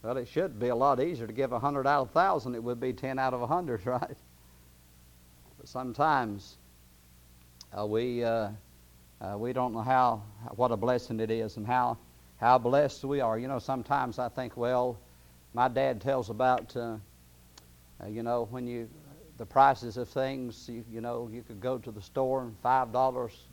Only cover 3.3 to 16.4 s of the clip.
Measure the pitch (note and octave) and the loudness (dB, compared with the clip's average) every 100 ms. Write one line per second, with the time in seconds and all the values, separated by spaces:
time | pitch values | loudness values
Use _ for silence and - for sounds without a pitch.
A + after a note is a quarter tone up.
3.3 | B2+ A#2+ E3+ E3+ A2+ G#2 B2+ - - - | -2 0 0 0 -4 -2 -2 -4 -10 -18
4.3 | - - - - - - - - - - | -20 -20 -20 -20 -20 -20 -20 -20 -20 -20
5.3 | - - - - B2+ B2+ A2+ D#3 C#3+ A2+ | -20 -20 -20 -12 -8 -8 0 4 4 0
6.3 | G2+ - - - - - - - - - | -6 -12 -20 -20 -20 -20 -20 -20 -20 -20
7.3 | - - - - G2 G#2+ A2 B2 A#2+ A#2 | -20 -20 -20 -12 -6 -2 0 0 -2 0
8.3 | A2+ G#2 G#2 - - - - - - F#2+ | 0 -2 -8 -16 -20 -20 -20 -20 -12 -8
9.3 | G2+ A#2+ B2+ B2+ A2+ A#2 C3 B2 A2+ G#2+ | -6 -4 -2 -2 -2 2 6 6 2 -8
10.3 | - B2+ G2+ B2 A2 A#2 B2+ - A2+ A2 | -14 -12 0 2 2 2 0 -2 -4 0
11.3 | A2+ G#2+ A2 G#2+ B2+ B2 A#2 - - - | 0 -2 -6 -2 0 0 -2 -10 -20 -20
12.3 | - A#2 B2+ A#2+ C#3 D3 - C3+ C#3+ A#2 | 2 6 6 6 4 4 -2 -4 0 0
13.3 | A2 B2+ B2+ B2 C3 A2+ C#3+ A#2+ A2+ A#2+ | 0 -4 -6 -4 -6 -2 -2 0 -4 -4
14.3 | - B2 - A#2+ B2+ B2 A2+ - - - | -4 -8 -2 0 2 0 -4 -16 -20 -20
15.3 | - - A#2+ B2+ B2 C3+ A2+ C3+ C3+ A2 | -20 -8 0 2 2 0 0 -2 -2 -2
16.3 | A2 | 2